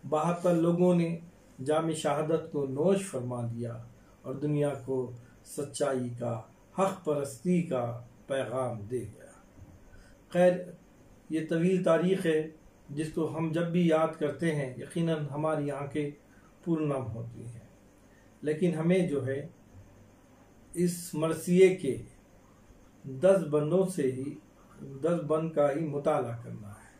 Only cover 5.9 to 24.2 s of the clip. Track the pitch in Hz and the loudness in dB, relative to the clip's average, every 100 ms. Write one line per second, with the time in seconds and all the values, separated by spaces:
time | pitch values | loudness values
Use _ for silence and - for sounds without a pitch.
5.9 | 131 123 120 120 117 - - - - 196 | 0 -4 -6 -6 -6 -10 -20 -12 -2 -2
6.9 | 190 - 143 139 - 180 175 147 131 120 | 0 -2 -2 -2 -4 0 2 2 -2 -2
7.9 | 117 - - - 135 127 127 123 110 101 | -6 -14 -20 -4 -4 -2 -2 -4 -4 -6
8.9 | 123 101 - - - - - - - - | -6 -6 -14 -20 -20 -20 -20 -20 -20 -20
9.9 | - - - - 175 180 180 - - - | -20 -20 -20 -4 4 6 4 -6 -16 -20
10.9 | - - - - 156 156 165 180 185 175 | -20 -20 -20 -6 -4 0 2 2 2 4
11.9 | 160 180 185 165 156 156 - - - - | 4 4 2 2 2 0 -10 -20 -20 -12
12.9 | 143 156 - 156 151 165 160 170 170 170 | -6 -6 -2 -4 -2 -2 0 0 2 4
13.9 | 156 160 - 147 - 170 151 131 123 - | 4 2 0 -4 -2 -2 -2 -4 -8 -8
14.9 | 175 165 156 143 143 156 151 143 139 143 | -4 -2 -2 -4 -4 -2 -2 -2 -6 -6
15.9 | 151 147 - - - - _ - 160 151 | -4 -6 -8 -20 -20 -20 _ -2 0 0
16.9 | 135 120 117 117 - - - - - - | -2 -4 -8 -10 -12 -16 -16 -20 -20 -20
17.9 | _ - - - - 143 151 175 156 165 | _ -20 -20 -20 -8 -4 0 0 2 2
18.9 | 185 160 139 123 139 156 - - - - | 4 2 0 -2 -6 -8 -18 -20 -20 -20
19.9 | - - - - - - - - 165 180 | -20 -20 -20 -20 -20 -20 -20 -12 -2 -2
20.9 | 175 - 151 160 156 - 180 185 185 135 | -2 -8 -2 -2 -2 2 8 8 6 -2
21.9 | 113 - - - - - - - - - | -4 -10 -20 -20 -20 -20 -20 -20 -20 -20
22.9 | - 135 131 180 190 156 151 151 180 185 | -18 -14 2 6 6 4 0 2 2 2
23.9 | - 131 123 | 0 0 0